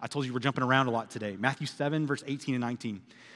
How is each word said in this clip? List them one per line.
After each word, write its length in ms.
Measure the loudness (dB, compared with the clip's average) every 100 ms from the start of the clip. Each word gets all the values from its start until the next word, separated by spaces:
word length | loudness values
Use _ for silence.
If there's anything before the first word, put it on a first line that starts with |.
I 60 | -6
told 180 | -2 -2
you 60 |
we're 60 | 0
jumping 260 | 0 2
around 220 | 4 6 6
a 40 |
lot 200 | 2 -2
today. 260 | -6 -6 0
Matthew 280 | 0 0 -6
seven, 400 | -2 0 2 0
verse 180 | -2 -4
eighteen 280 | -6 -2
and 80 | -2
nineteen. 400 | -2 -4 -6 -6 -12 -20 -20